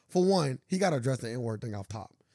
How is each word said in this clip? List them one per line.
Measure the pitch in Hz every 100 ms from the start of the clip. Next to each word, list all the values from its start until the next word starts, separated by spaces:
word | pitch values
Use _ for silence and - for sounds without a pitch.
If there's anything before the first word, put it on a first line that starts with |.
| _
For | 185
one, | 185 190 143 127 -
he | 185
gotta | 190 143
address | 123 127
the | 113
N-word | 120 117 107
thing | 120
off | 104 98
top. | 110 - _ _